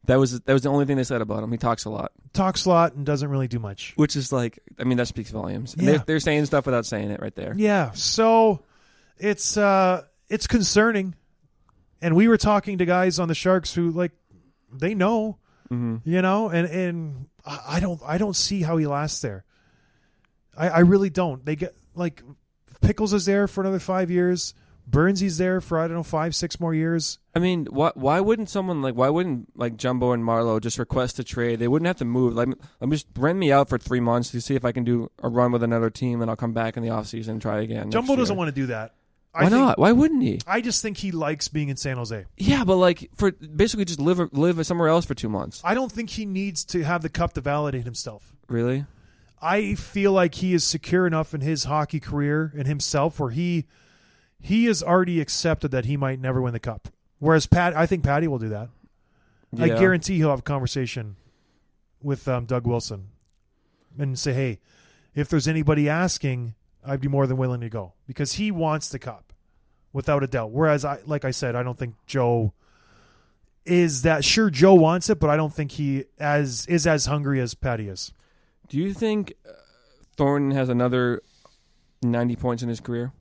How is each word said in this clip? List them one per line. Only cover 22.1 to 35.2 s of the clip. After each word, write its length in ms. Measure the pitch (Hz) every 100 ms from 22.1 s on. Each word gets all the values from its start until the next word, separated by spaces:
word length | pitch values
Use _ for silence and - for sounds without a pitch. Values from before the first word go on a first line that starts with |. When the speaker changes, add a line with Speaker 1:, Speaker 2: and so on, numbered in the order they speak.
| - 123 143 _ _ _ -
Speaker 2:
Pickles 320 | - 214 214
is 120 | 208 190
there 220 | 196 202
for 140 | -
another 180 | 190 190
five 300 | - 185 180
years. 420 | 175 180 180 - - _ _ -
Burnsy's 480 | 135 170 196 196 160
there 220 | 185 185
for, 200 | - 165
I 80 | 165
don't 100 | 165
know, 60 |
five, 300 | 160 160 165
six 260 | 156 170 -
more 120 | 170
years. 460 | 160 160 170 151 - _ 165
Speaker 1:
I 40 |
mean, 260 | 180 180 147
why, 220 | 135 160 -
why 260 | 131 160
wouldn't 280 | 202 226 214
someone 320 | 202 185 165
like, 140 | 135 120
why 140 | 131
wouldn't, 400 | 156 180 127 - -
like, 180 | 120 113
Jumbo 380 | 127 127 123
and 100 | 120
Marlo 380 | 117 117 117 110
just 180 | 113 -
request 400 | 120 131 123 -
a 40 | 127
trade? 340 | - 120 117
They 80 | 120
wouldn't 200 | 143 170
have 100 | 180
to 80 | 120
move. 280 | 120 127 117
Like, 120 | 123 127 - _
let 80 | 123
me 60 | 151
just 120 | - -
rent 200 | 139 185
me 140 | 170
out 160 | 139 139
for 100 | 123
three 220 | - 123
months 320 | 117 120 120
to 80 | 123
see 140 | - 135
if 80 |
I 80 | 120
can 120 | 120 120
do 260 | 120 113 _